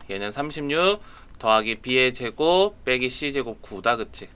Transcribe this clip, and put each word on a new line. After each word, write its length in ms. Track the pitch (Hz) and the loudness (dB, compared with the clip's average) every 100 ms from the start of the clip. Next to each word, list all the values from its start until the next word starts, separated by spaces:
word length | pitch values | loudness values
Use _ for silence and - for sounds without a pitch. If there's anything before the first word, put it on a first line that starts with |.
| - | -6
얘는 220 | 98 104 | -6 -6
삼십육 720 | 107 147 151 143 151 185 202 - - - - | -6 -8 -6 -4 0 2 0 -6 -20 -20 -4
더하기 400 | 113 110 110 110 | 2 4 2 -4
B의 340 | 127 127 127 | 0 2 2
제곱 680 | 123 120 - 156 180 202 208 | 0 -6 0 2 4 4 0
빼기 260 | - 127 127 | -2 0 -2
C 220 | - 147 | -4 -4
제곱 280 | 139 117 107 | -4 -4 -8
구다, 360 | - - 117 117 | -12 -2 0 0
그치? 320 | 104 - 98 | -2 -10 -16